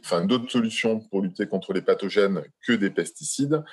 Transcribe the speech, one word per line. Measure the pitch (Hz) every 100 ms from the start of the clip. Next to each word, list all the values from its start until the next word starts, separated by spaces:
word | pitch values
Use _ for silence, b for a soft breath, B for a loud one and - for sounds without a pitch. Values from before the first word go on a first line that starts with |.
enfin | - 87
d'autres | 95 123 120
solutions | 123 113 - 113 110
pour | - 98
lutter | 98 - 101
contre | 95 -
les | 92
pathogènes | - 92 98 104 98 90 - _ -
que |
des | 113 98
pesticides, | - 82 - 151 - 143 156 151